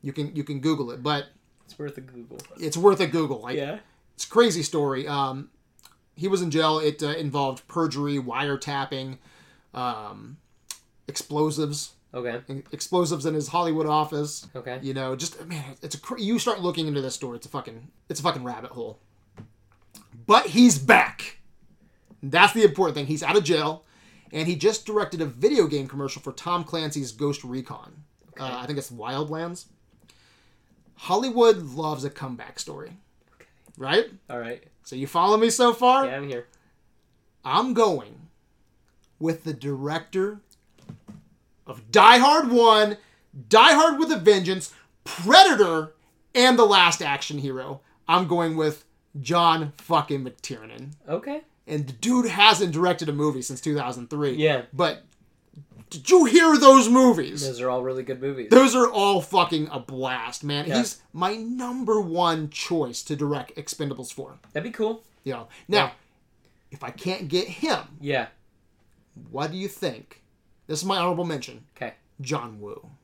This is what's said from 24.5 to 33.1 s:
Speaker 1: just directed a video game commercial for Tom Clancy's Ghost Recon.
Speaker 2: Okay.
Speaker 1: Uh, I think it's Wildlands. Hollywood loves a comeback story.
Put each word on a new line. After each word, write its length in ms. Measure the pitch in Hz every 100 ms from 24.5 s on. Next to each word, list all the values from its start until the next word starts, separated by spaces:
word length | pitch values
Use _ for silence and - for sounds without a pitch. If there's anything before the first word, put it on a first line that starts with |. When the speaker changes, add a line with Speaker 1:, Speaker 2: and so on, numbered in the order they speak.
| 170
Speaker 1:
just 300 | 180 214 -
directed 340 | 214 202 165
a 60 | 156
video 400 | 120 196 285 165
game 220 | 147 135
commercial 340 | 139 139 143
for 100 | -
Tom 320 | 123 - 175
Clancy's 480 | 160 170 156 147 131
Ghost 320 | 110 143 143
Recon. 600 | 127 131 123 110 - - _ _ _
Speaker 2:
Okay. 120 | -
Speaker 1:
Uh, 160 | 131 123
I 60 | 123
think 120 | 143
it's 120 | 127
Wildlands. 760 | 120 110 135 151 160 170 175 - _ _ _ _ _ _ _ _ _ _ _ _
Hollywood 640 | _ - 190 262 233 226 202
loves 460 | 151 131 156 147
a 60 | 143
comeback 480 | - 139 120 120 -
story. 340 | - 139 - 185 _